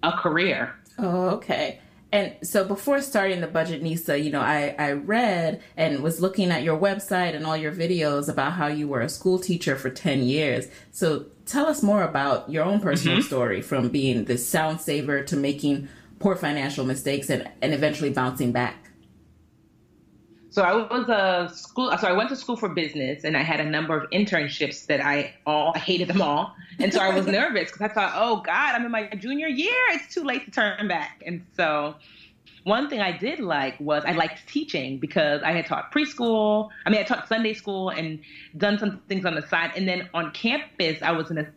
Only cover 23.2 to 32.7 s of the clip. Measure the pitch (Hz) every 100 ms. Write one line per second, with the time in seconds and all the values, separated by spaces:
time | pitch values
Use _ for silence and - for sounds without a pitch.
23.2 | 156 151 156 151 151 151 156 160 156 180
24.2 | 202 175 147 - 147 - - 147 143 143
25.2 | 143 - - 151 151 165 - 180 180 180
26.2 | 165 147 190 - - - 190 - 190 190
27.2 | 190 196 302 226 160 - 208 220 196 165
28.2 | 226 214 - 180 285 247 240 226 214 208
29.2 | 202 285 320 254 349 494 508 330 - -
30.2 | 285 247 - - 214 190 208 170 147 -
31.2 | - 175 - - 165 151 147 156 - -
32.2 | - _ - - 180